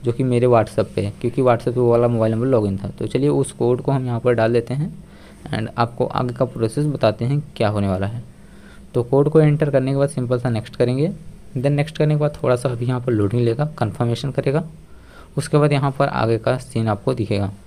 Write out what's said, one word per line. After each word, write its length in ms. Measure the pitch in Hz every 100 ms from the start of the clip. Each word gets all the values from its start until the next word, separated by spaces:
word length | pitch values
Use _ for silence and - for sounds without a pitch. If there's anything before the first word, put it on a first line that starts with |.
जो 80 | 123
कि 120 | 117
मेरे 240 | 131 120 123
WhatsApp 380 | 117 107 - 107
पे 160 | -
है, 100 | 101 -
क्योंकि 200 | 123 127
WhatsApp 320 | 127 117 -
पे 60 | 123
वो 100 | 120
वाला 160 | 117 120
mobile 260 | 117 113
number 140 | 110 127
लॉगिन 300 | 127 104 98
था। 100 | 101
तो 180 | - 110
चलिए 220 | 127 143
उस 220 | 139 135
code 300 | - 120 123
को 100 | -
हम 140 | 135 127
यहाँ 140 | 117
पर 140 | 123
डाल 200 | 120 113
देते 200 | 120 117
हैं 180 | 131 160 - - - - - -
and 200 | 110 110 -
आपको 280 | 117 - 127
आगे 280 | - 123
का 120 | 120 127
process 400 | 123 110 143 151
बताते 400 | 135 113 107 117
हैं 140 | 143 - -
क्या 140 | 110
होने 180 | 104 101
वाला 200 | 92 98
है। 140 | 117 104 - - - - - -
तो 100 | 127
code 260 | 120 135 143
को 100 | 156
enter 300 | 151 147 151
करने 220 | 139 131
के 60 | 139
बाद 120 | 139
simple 300 | 143 123 123
सा 100 | 127
next 260 | 110 107 -
करेंगे। 320 | 123 127 160 202 - - -
Then 180 | 135 135
next 260 | 147 147 -
करने 160 | 151
के 60 | 151
बाद 180 | 147 147
थोड़ा 120 | 127 123
सा 140 | 131
अभी 160 | 117 120
यहाँ 140 | 127
पर 100 | 123
लोडिंग 300 | 110 101 120
लेगा, 240 | 117 117 151 -
confirmation 540 | 110 - 117 117 143
करेगा। 320 | 131 139 143 156 - - - - - - -
उसके 200 | - 151
बाद 140 | 147
यहाँ 200 | 139 139
पर 160 | 135 139
आगे 300 | - 113 113
का 200 | 110 127
scene 300 | 127 120 113
आपको 260 | 101 -
दिखेगा। 380 | 123 104 101 101 101